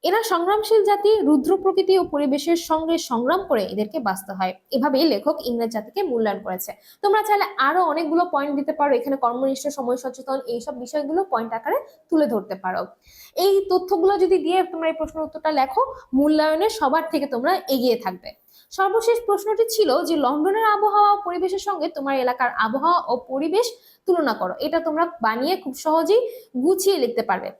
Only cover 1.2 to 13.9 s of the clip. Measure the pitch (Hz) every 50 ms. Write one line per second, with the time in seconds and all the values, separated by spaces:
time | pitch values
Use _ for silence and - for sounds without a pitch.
1.2 | 339 269 302 285 277 311 381 381 370 381 359 381 381 370 381 381 403 - - 285
2.2 | 294 269 269 285 285 311 339 339 339 - 320 320 320 320 330 330 - - 247 226
3.2 | 240 262 339 381 381 - 294 226 196 185 190 202 208 214 - 320 240 202 185 190
4.2 | - - 196 185 190 185 185 - _ _ - 262 233 294 269 262 320 320 247 196
5.2 | - 294 302 - - 247 240 233 233 226 233 214 214 - - - 403 339 247 233
6.2 | 220 208 196 196 214 196 185 185 - - - _ _ - - _ - 403 403 427
7.2 | 403 427 415 403 403 403 - - 262 277 311 359 370 320 294 320 339 302 320 339
8.2 | 359 349 - 277 277 294 285 277 285 302 311 311 285 285 269 247 254 285 269 -
9.2 | - 233 240 254 269 269 269 262 - 294 285 285 254 240 247 247 - 262 254 -
10.2 | 262 - 262 269 254 233 240 240 233 302 269 247 247 240 - 302 294 277 311 349
11.2 | 392 381 - 226 226 226 226 226 - 285 403 571 - - - _ _ _ - 311
12.2 | 294 285 233 208 190 - 190 185 - 185 180 175 180 - - _ _ - - -
13.2 | - - _ - 359 403 392 392 381 392 370 359 359 359